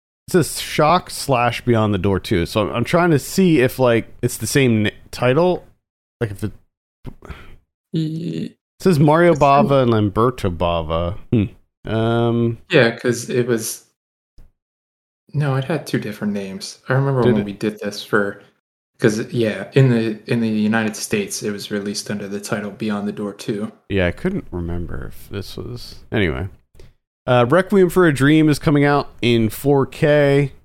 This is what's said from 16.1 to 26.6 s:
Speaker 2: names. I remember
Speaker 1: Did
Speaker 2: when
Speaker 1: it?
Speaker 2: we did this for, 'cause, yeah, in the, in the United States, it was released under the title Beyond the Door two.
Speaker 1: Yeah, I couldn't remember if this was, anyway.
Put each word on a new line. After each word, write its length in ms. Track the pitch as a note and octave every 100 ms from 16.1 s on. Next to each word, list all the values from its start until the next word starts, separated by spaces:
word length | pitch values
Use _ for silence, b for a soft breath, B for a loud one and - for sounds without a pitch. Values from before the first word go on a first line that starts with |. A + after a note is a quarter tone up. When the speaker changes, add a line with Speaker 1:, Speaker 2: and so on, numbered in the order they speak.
| G#2 G#2
Speaker 2:
names. 480 | G2+ G2 F#2+ - - -
I 60 |
remember 280 | C3 C#3 C3
Speaker 1:
Did 120 | A#2+
Speaker 2:
when 80 | G#2+
Speaker 1:
it? 20 | G2+
Speaker 2:
we 60 |
did 260 | G2 A2 G#2+
this 240 | G#2 -
for, 380 | - A2 G2+ - - _ _ _ _ _
'cause, 340 | A#2 G#2+ -
yeah, 380 | B2 A2 F#2+ G2+
in 160 | C#3 C3
the, 300 | A#2 A2+ G#2+ -
in 100 | A#2+
the 80 | A2+
United 480 | G#2+ G#2+ A2+ A2 G#2+
States, 460 | - G#2+ F#2+ -
it 80 | A2
was 180 | G2+ -
released 400 | G#2 G2+ G2+ -
under 160 | G#2 G2+
the 140 | G2+
title 300 | G2+ G#2+ G2+
Beyond 340 | G2 A2 G#2 G2+
the 60 |
Door 220 | G2+ G#2
two. 360 | - - G#2 A2 - _
Speaker 1:
Yeah, 180 | G2 F2
I 20 |
couldn't 340 | - F#3 G3+ -
remember 560 | F2 E2+ F2 E2+ C#2 A1+
if 220 | - -
this 280 | G2+ F#2+ -
was, 440 | - A#2+ - - -
anyway. 380 | A2 F2+ C2 G2 -